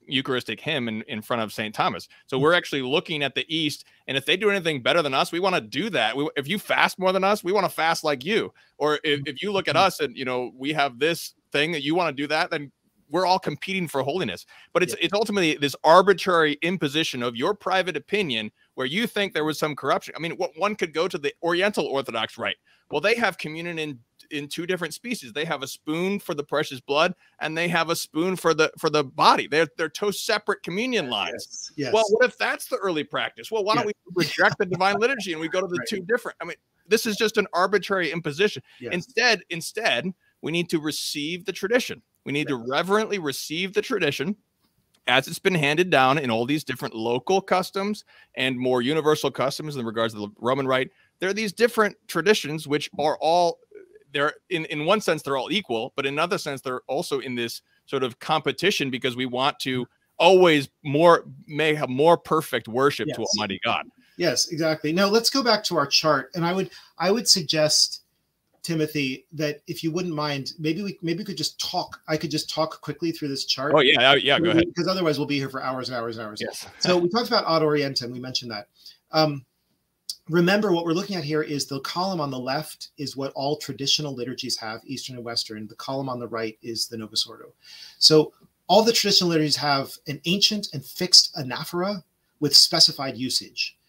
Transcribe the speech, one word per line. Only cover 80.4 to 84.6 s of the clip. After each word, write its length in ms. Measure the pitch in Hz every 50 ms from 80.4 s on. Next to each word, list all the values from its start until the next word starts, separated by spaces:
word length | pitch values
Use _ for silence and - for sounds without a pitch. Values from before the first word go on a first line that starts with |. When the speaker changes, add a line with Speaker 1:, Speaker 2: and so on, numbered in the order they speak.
| 170 175 196 208 214 202 175
Speaker 2:
what 120 | 170 170
we're 80 | 170 160
looking 240 | 175 202 202 196
at 80 | 180 147
here 180 | 143 156 151 156
is 240 | - 151 139 135
the 140 | - 139 139
column 400 | 135 - - 170 185 196 190 165
on 100 | 151 139
the 80 | 135 127
left 500 | 123 131 131 151 156 - - - - - _ -
is 180 | 147 131 -
what 160 | 135 135 139 -
all 220 | - 135 139 151
traditional 580 | 147 - - 135 - 139 135 - - 151 147 135
liturgies 420 | 123 120 127 127 - - 123 -
have, 240 | -